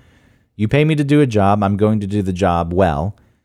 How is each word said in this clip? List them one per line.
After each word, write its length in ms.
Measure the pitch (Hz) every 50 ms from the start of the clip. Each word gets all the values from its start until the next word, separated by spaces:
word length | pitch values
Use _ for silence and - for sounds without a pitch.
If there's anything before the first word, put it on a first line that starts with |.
| _ _ _ _ _ _ _ _ _ _ _
You 120 | - 104 110
pay 160 | - 143 151
me 100 | 156 160
to 80 | 147 147
do 160 | 139 147 147
a 60 | 147
job, 360 | 127 107 104 98 98 101 104
I'm 140 | 101 98 101
going 240 | 95 104 107 110 107
to 60 | 101
do 160 | 95 101 104
the 100 | 95 92
job 400 | 92 87 98 90 87 85 87 85
well. 440 | 82 92 95 85 73 71 82 101 - _ _ _ _ _